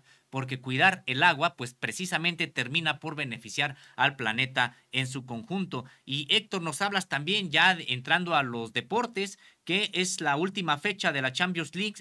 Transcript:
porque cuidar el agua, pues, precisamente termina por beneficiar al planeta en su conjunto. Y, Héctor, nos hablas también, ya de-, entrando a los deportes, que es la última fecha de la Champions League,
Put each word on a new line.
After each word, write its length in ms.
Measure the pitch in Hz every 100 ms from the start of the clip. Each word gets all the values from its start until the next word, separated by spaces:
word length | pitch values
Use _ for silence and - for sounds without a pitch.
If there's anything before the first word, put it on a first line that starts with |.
| _ _ -
porque 300 | 135 131 127
cuidar 420 | 131 131 185 185 -
el 180 | 127
agua, 320 | 175 143 170 -
pues, 180 | 165
precisamente 720 | - 113 - 180 165 170 170 156
termina 540 | - 123 160 156 147
por 160 | 156 151
beneficiar 600 | 131 110 104 143 143 139 - -
al 180 | 139
planeta 640 | 143 110 117 131 131 120 - -
en 160 | 131 127
su 180 | 135 127
conjunto. 600 | 117 113 190 180 127 127 -
Y, 280 | - 143 143
Héctor, 300 | 214 220 190
nos 180 | 165 147
hablas 280 | 202 196 -
también, 420 | 143 147 208 180
ya 240 | 156 185
de-, 120 | 170 127
entrando 480 | 127 139 170 175 151
a 80 |
los 280 | 127 120 113
deportes, 680 | 120 123 220 240 196 196 - - _
que 260 | - 190 208
es 280 | 180 185 -
la 160 | 151 143
última 420 | 190 196 160 147
fecha 320 | 208 202 175
de 100 | 139
la 120 | 131
Champions 420 | 131 185 170 147
League, 220 | 180 208 -